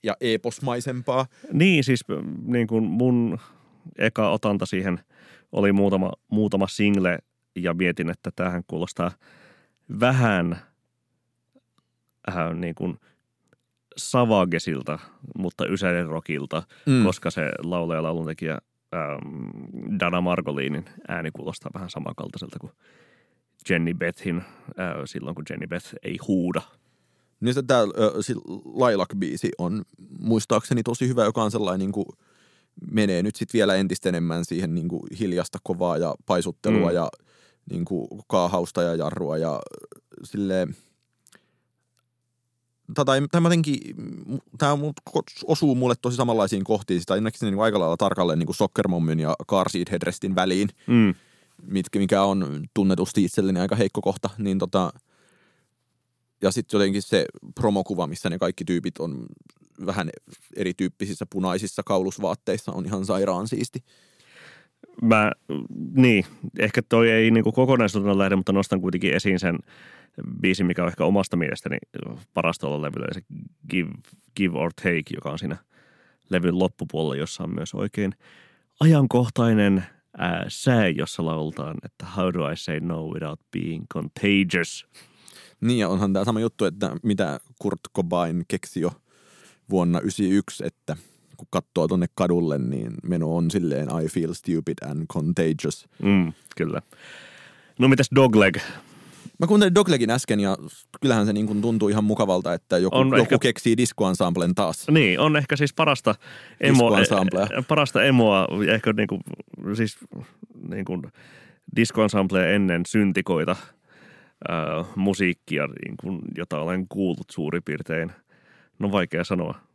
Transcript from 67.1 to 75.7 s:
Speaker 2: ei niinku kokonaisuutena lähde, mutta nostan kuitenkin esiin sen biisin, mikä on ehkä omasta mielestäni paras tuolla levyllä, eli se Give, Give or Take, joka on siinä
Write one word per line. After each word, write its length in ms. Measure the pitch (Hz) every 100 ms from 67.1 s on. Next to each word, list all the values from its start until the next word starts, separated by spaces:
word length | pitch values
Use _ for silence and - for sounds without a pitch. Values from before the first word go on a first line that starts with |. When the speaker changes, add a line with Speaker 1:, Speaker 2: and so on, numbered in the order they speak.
Speaker 2:
ei 200 | 113 113
niinku 200 | 113 110
kokonaisuutena 640 | 113 127 131 110 101 101 98
lähde, 180 | 98 95
mutta 180 | 92
nostan 280 | 98 95 95
kuitenkin 320 | 92 90 90
esiin 260 | 76 101 92
sen 200 | 90 85 - - - - _ - - -
biisin, 240 | 95 95 92
mikä 180 | 87
on 60 | 87
ehkä 160 | - 80
omasta 320 | 101 92 87
mielestäni 400 | 80 - - 69 - - - - -
paras 240 | - 82 82
tuolla 240 | 73 73
levyllä, 240 | 73 - -
eli 80 |
se 80 | - - - - _ -
Give, 200 | 92 82 - - - _ -
Give 240 | 95 78
or 140 | 82 -
Take, 280 | 95 85 76 -
joka 160 | -
on 80 | 78
siinä 180 | - - _